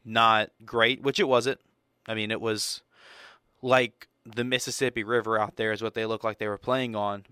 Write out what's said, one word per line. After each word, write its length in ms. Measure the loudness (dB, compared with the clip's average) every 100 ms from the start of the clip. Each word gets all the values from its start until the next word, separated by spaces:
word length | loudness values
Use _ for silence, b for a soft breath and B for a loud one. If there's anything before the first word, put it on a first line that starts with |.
not 460 | -2 4 6 4 2 _ -4
great, 360 | 2 2 2
which 180 | -2 0
it 80 | 4
wasn't. 320 | 4 2 -4 _ _ _ _ -8
I 80 | -4
mean, 160 | -4
it 100 | -4
was 400 | -2 -4 -4 -8 _ B B B B B _ _
like 460 | 2 2 2 -6 -20 _ -12
the 180 | -6
Mississippi 600 | -2 -2 -2 -2 -2 -2
River 360 | -2 -2 0 0
out 160 | 0 -2
there 160 | -4
is 100 | -2
what 120 | -4
they 120 | -4 -4
looked 180 | -4
like 140 | -4 -6
they 100 | -6
were 100 | -6
playing 380 | -2 -2 -2 -4
on. 300 | -4 -6 -12